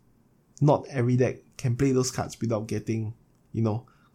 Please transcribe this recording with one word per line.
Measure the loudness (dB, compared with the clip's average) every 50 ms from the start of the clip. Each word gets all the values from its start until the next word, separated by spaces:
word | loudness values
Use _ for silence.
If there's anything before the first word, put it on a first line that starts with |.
| _ _ _ _ _ _ _ _ _ _ _ 2
Not | 4 4 4 4 0 -4
every | -4 -2 0 2 4
deck | 4 4 2 0 -4 -12 _ _
can | -6 -4 -4 0
play | 2 2 2
those | 4 2 2 0
cards | -2 -4 -6 -8 -6 -6
without | -4 -2 -2 -2 -2 -4
getting, | -6 -6 -4 -4 -4 -4 -4 -6 -8 -12 _ _ _ _ _ _ -4
you | 0
know, | 0 0 0 -2 -6 -10 _ _ _ _ _